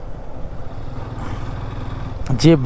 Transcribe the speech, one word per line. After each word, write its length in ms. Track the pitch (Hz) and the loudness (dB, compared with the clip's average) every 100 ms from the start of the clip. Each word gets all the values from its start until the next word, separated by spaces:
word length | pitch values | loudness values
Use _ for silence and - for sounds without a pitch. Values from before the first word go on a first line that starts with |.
| - - - - - - - - - - - - - - - - - - - - - - - 127 | -6 -6 -6 -6 -6 -4 -6 -4 -6 -6 -6 -6 -6 -6 -6 -6 -6 -6 -6 -6 -6 -4 0 6
যে 100 | 156 160 | 8 8